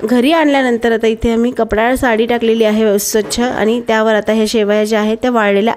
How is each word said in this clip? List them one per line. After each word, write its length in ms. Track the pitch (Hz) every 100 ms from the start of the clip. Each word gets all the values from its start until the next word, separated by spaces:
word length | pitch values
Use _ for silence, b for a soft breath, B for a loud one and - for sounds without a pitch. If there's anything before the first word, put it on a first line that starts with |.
घरी 280 | 214 247 262
आणल्यानंतर 600 | 330 302 277 254 233 233
आता 140 | 226 220
इथे 260 | 226 233
आम्ही 180 | 226 240
कपड्यावर 440 | 254 220 208 233
साडी 320 | 254 262 220 233
टाकलेली 380 | 240 226 226
आहे 200 | 214 214
व्यवस्थित 380 | 220 202 - 220
स्वच्छ 180 | 208 -
आणि 400 | 247 - 208 240
त्यावर 340 | 240 220 220
आता 180 | 214 208
ह्या 120 | 220 214
शेवया 360 | 226 202 214
ज्या 160 | 214 220
आहेत 160 | 214 226
त्या 80 | 254
वाळलेल्या 440 | 240 202 202 226